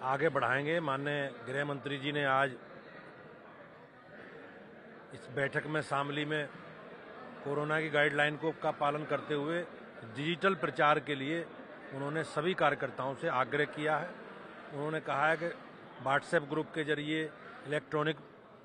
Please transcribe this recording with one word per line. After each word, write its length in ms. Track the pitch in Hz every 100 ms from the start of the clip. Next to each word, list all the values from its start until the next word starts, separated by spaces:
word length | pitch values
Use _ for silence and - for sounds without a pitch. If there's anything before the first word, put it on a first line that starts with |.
आगे 260 | 127 135 160
बढ़ाएंगे। 520 | 139 120 131 147 170
माननीय 540 | 151 135 143 147 139 123 113
गृह 180 | 139
मंत्री 340 | 143 139 135 139
जी 140 | 139
ने 120 | 147
आज 280 | 143 135 139 120 - - - - - - - - - - - - - - - - - - - - - - - - -
इस 140 | 120 -
बैठक 320 | 131 135 147 147
में 140 | 156
शामली 420 | 131 139 143 143
में 240 | 147 151 143 - - - - - - - - -
कोरोना 360 | 139 143 151 156
की 80 | 156
गाइडलाइन 480 | 147 151 147 147 147
को, 140 | 160
का 200 | 151 160
पालन 340 | 151 143 147
करते 300 | 151 143 139
हुए 260 | 147 143 170 170 - - - 113 110
डिजिटल 380 | 151 175 196
प्रचार 460 | 180 165 147 147 151
के 140 | 131
लिए 320 | 139 135 165 165 - - - -
उन्होंने 300 | 135 143 156
सभी 300 | 151 151 165
कार्यकर्ताओं 600 | 180 151 139 135 123 131
से 140 | 131 165
आग्रह 360 | 127 127 147
किया 320 | 147 151 151 151
है। 140 | 180 - - - - - -
उन्होंने 280 | 143 151 156
कहा 280 | 147 139 156
है 80 | 160
कि 120 | 170 - - - - - 127
WhatsApp 440 | 143 - 170 143
ग्रुप 160 | 151 143
के 100 | 160
जरिए, 460 | 147 147 151 156 156 - - - 135
इलेक्ट्रॉनिक 500 | 151 - 156 151 147 - - - -